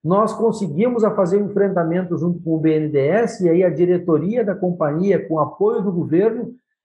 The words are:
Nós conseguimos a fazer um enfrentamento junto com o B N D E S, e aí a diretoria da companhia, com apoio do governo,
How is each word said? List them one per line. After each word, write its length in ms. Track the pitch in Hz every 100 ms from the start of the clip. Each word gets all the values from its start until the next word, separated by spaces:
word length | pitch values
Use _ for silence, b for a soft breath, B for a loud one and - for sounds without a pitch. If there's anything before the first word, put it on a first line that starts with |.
Nós 320 | 156 196 220
conseguimos 680 | - 226 220 185 143 240 240
a 120 | 208
fazer 280 | 214 180 202
um 40 | 202
enfrentamento 720 | 196 196 180 165 175 180 165
junto 200 | 170 170
com 160 | 165 160
o 40 |
B 140 | 156
N 140 | 156 151
D 80 | 143
E 100 | 139
S, 360 | 202 233 -
e 40 | 175
aí 160 | 165
a 60 | 185
diretoria 720 | 151 175 175 175 151 165 240
da 100 | 202
companhia, 720 | 180 185 175 151 151 196 175 -
com 120 | 160
apoio 440 | 143 - 202 233
do 80 | 202
governo, 640 | 175 135 160 214 240 220 B B B